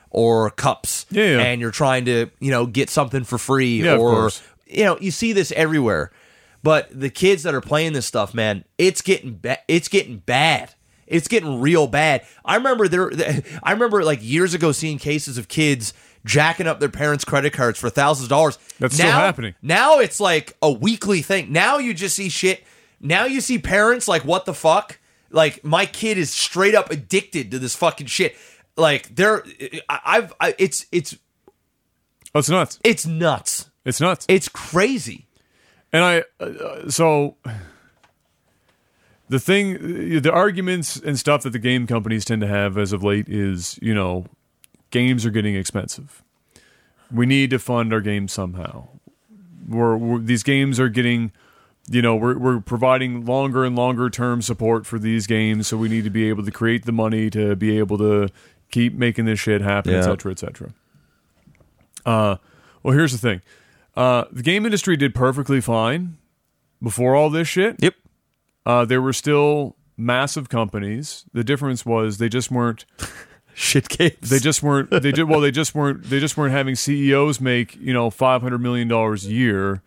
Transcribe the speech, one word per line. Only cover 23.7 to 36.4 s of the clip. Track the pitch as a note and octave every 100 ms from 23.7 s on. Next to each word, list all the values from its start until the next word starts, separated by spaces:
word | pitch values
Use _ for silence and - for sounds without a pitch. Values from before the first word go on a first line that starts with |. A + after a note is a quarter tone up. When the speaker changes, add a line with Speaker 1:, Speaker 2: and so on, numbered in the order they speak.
| G3 G#3+ B3 -
Speaker 1:
like, | E3 C3
"What | F3+ F#3
the | D3+
fuck?" | D#3+ F3+ - - _ _ _
Like, | D#3+ D#3 -
my | D3+ E3 G3
kid | - A3 G3+
is | D3
straight | - - E3+ G3+
up | G#3+ -
addicted | D3+ A#2 F#3+ - D#3 G#2+
to | B2+
this | B2+ -
fucking | E3+ - C3
shit. | - E3+ - - _ _ -
Like, | D#3+ C#3 - A#2
they're, | G3+ G#3+ - - C3+ D#3+ -
I, | D3
I've, | - G#3+ F#3+ -
I, | E3+ -
it's, | F#3 - -
it's | F3 - - _ _ _ _ _ _ _ _ _ _ -
Speaker 2:
Oh, | D3+
it's | C#3+
nuts. | F3+ E3+ -
Speaker 1:
It's | A#3 - E3
nuts. | D#3+ E3+ B2+ - - - _ C3+
Speaker 2:
It's | A#2+
nuts. | E3+ F3+ -
Speaker 1:
It's | F#3+ -
crazy. | - - F3 A3 B3+ A#2 - - _ _ _ _ _ _
Speaker 2:
And | D#3+
I, | F3+ E3+ - _